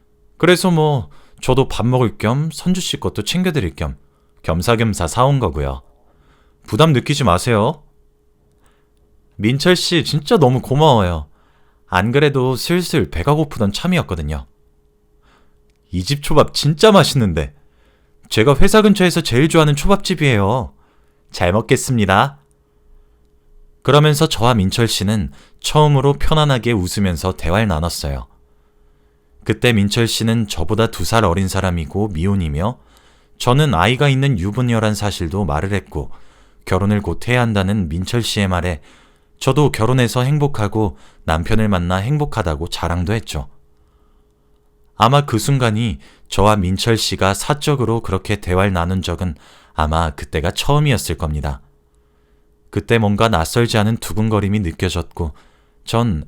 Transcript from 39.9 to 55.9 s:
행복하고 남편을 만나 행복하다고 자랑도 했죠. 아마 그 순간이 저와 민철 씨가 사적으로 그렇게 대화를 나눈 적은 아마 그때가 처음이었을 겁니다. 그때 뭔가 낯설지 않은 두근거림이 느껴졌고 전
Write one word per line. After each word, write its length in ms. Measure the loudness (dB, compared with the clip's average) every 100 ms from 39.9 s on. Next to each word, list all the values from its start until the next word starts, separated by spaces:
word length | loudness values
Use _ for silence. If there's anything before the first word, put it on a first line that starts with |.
| 0 0 0
행복하고 760 | -2 0 -2 -2 -4 -2 -4 -4 -16 -12
남편을 440 | -4 -4 0 0 2
만나 260 | 0 0 -2
행복하다고 720 | -2 -2 -2 -4 -4 -4 -6
자랑도 460 | -6 -4 -4 -2
했죠. 340 | -4 -6 -10 -12 -16 _ _ _ _ _ _ _ _ _ _ _ _ _
아마 300 | 0 2 4
그 140 | 2 -2
순간이 600 | 0 0 0 0 -2 -6 -12 _ -6
저와 280 | 2 2 4
민철 420 | 0 -2 0 0
씨가 340 | -2 -2 -2
사적으로 720 | -2 -2 -4 -2 -2 -2 -4
그렇게 340 | -2 -4 -4 -6
대화를 380 | -2 0 0
나눈 260 | 0 -2 -4
적은 340 | -4 -6 -6 -8 -16 -20 _
아마 380 | -4 -2 0 -2
그때가 400 | -4 -8 -4 -4
처음이었을 640 | -4 -2 0 2 -2 -4 -6
겁니다. 460 | -6 -4 -6 -8 -14 _ _ _ _ _ _ _ _ _ _
그때 300 | -6 0 0
뭔가 300 | 2 2 2
낯설지 480 | 0 0 0 0 0
않은 180 | 0 -2
두근거림이 640 | -4 -4 -2 0 0 -2
느껴졌고 720 | -4 -4 -4 -4 -6 -6 -8 -8 _ _ _ _
전 380 | -4